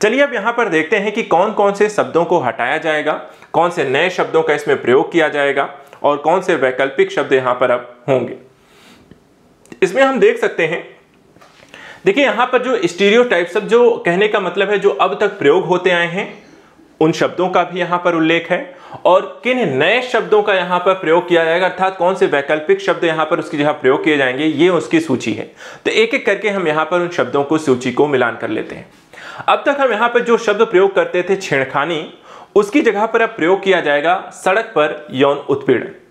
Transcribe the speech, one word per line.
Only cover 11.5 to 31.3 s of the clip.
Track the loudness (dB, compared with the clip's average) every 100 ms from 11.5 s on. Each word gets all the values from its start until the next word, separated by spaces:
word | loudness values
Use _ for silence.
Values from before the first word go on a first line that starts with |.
| _ -20 -20 -20 -4
देखिए, | 0 2
यहाँ | 2 2 0
पर | 0
जो | 0 -2
स्टीरियोटाइप | -2 2 4 4 4 2 0
शब्द, | -4 2
जो | 4 4 2
कहने | 0 0 0
का | 0
मतलब | -2 -2 0
है | 2
जो | 0
अब | 2 -2 0
तक | -2 0
प्रयोग | 2 2 2
होते | 0 2
आए | 0 0
हैं, | -4 -8 -12 -20 -20 _ _ _ -2
उन | 0
शब्दों | 2 -2 -2 0
का | 0
भी | -2 -4
यहाँ | -4 -2
पर | 0
उल्लेख | 0 0 0 -2
है | -6 -6 -16 -20 -2
और | 2 2 0 -8
किन | -4 -2 -2
नए | 0 2 0
शब्दों | 0 -2 2 2
का | 2
यहाँ | 0 0 -2
पर | 0
प्रयोग | 0 2 2 2
किया | 2
जाएगा, | 2 0 0
अर्थात | 0 -2 0
कौन | -2
से | 0 0
वैकल्पिक | 0 0 -2 0 0
शब्द | 0 -2
यहाँ | -2 -2 -2
पर | -2
उसकी | -4 -2
जगह | -2
प्रयोग | 0 2 2
किए | 2 0
जाएंगे, | 0 0
ये | -2 2 2
उसकी | 2 0 -2
सूची | 0 -4 -4
है। | -6 -8 -16 -20 -8
तो | -2
एक-एक | 0 0 0 -2
करके | -2 -2
हम | -2 -2
यहाँ | 0
पर | 0 -2
उन | -2
शब्दों | -4 -2 -2
को, | 0 0
सूची | 0 0 0
को | 0 2
मिलान | 2 0 -2
कर | -6
लेते | -8 -8
हैं। | -14 -18 _ _ -20 -18 -8 -2
अब | 0 0
तक | 0
हम | 0
यहाँ | 0 0
पर | 0
जो | 2 0
शब्द | 2 0
प्रयोग | 2 4 2
करते | 2 0 -2
थे, | -2